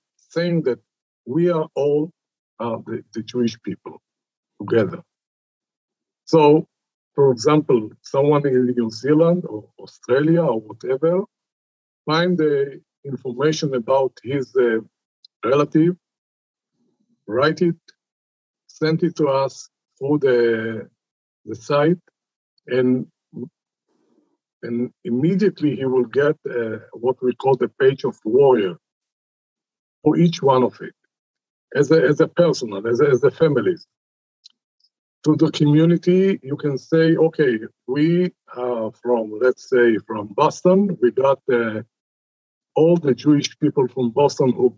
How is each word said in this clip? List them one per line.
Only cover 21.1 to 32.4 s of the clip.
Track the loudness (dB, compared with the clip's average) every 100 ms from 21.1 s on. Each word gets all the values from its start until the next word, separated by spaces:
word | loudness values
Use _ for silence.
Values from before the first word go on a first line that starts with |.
| _ _ _ -16
the | -12
site, | -4 0 2 0 _ _ _ _ _ _ -6
and, | -2 0 0 -4 _ _ -16 -16 _ _ _ _ _ _ _ _ _ _ _
and | -8 -6 -6 _
immediately | -6 -2 0 0 0 0 -4 -2
he | -2
will | -2
get, | -2 0 0 -2 -6
uh, | -6 -6 -8 -14
what | -8 -6 -4
we | -4
call | -2 0 0
the | -2 0
page | 0 0
of | -4 -8
warrior | -2 4 4 4 0 -6 _ _ _ _ _ _ _ _ _ _ _ _
for | 0 4
each | 2 2
one | 2 2
of | 2 -2
it, | -18 -20 _ _ _ _ _ _ _
as | -2 2
a, | 4
as | 4 2
a | 0
personal, | 2